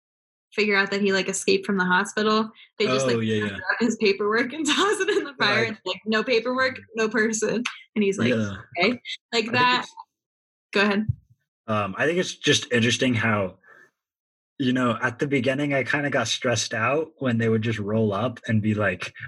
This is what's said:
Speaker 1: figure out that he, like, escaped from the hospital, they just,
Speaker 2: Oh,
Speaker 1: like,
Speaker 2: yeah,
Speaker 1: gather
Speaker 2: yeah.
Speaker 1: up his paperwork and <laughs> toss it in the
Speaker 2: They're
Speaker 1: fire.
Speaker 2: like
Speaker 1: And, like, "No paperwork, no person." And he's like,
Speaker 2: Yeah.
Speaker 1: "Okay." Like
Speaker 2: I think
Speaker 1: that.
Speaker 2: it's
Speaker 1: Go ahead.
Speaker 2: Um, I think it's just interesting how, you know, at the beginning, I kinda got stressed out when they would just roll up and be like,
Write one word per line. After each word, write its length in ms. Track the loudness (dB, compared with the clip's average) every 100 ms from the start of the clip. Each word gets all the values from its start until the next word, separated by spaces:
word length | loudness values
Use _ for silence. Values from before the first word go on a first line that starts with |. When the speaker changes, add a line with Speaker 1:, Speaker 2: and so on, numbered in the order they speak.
| _ _ _ _ _
Speaker 1:
figure 200 | -2 2
out 160 | 2 0
that 120 | 0
he, 100 | 2
like, 160 | 2 0
escaped 380 | -2 0 0 0
from 100 | 0
the 80 |
hospital, 680 | 2 2 0 -2 0 0 0 -8 -18 -4
they 80 | 0
just, 180 | 2
Speaker 2:
Oh, 40 | 2 0
Speaker 1:
like, 80 | 0
Speaker 2:
yeah, 140 | 0
Speaker 1:
gather 120 | -2
Speaker 2:
yeah. 40 | -4
Speaker 1:
up 200 | -6 0
his 160 | 0 2
paperwork 580 | 0 2 0 0 -2
and 100 | -4 -2
<laughs> 0 |
toss 340 | 2 2 2
it 100 | 0
in 140 | 0
the 100 | -2 -2
Speaker 2:
They're 100 | 0
Speaker 1:
fire. 100 | 2
Speaker 2:
like 80 | 0
Speaker 1:
And, 100 | -4
like, 160 | -8 -6 -2
"No 180 | -2
paperwork, 560 | 2 0 0 0 -2 -2 -8 -2
no 140 | 0
person." 520 | 2 0 0 -2 -2 -4 -8 -6
And 80 | 0
he's 140 | 0 2
like, 120 | 2
Speaker 2:
Yeah. 220 | 2 -2 -6 -10 -2
Speaker 1:
"Okay." 100 | 0
Like 100 | 0 -8 -14 _
Speaker 2:
I 60 | -4
think 100 | 0
Speaker 1:
that. 280 | 2 2 2
Speaker 2:
it's 100 | -4 -14 -20 _ _ _ _ _ _
Speaker 1:
Go 80 | 0
ahead. 260 | 2 2 -2 -6 _ _ _ _ -4
Speaker 2:
Um, 280 | -2 -2 0
I 80 | 0
think 120 | 0
it's 160 | -2
just 380 | -2 2 2 2
interesting 400 | 2 2 2 2
how, 460 | 2 0 0 -2 -6 _ -20 -20 _ _ _ _ _ _ -4
you 120 | 0
know, 260 | 2 0 0
at 200 | -2 -2
the 60 | 0
beginning, 440 | 0 0 0 0
I 120 | 0
kinda 260 | 0 -2 0
got 160 | -2 -2
stressed 480 | -2 0 -2 -2
out 380 | -2 0 0 -4 -4
when 200 | -2 0
they 100 | 2
would 140 | 2
just 160 | 0 -2
roll 340 | -2 0 2
up 280 | 0 -2 -4 -2
and 120 | 0
be 140 | 2
like, 380 | 0 0 -2 -8 -12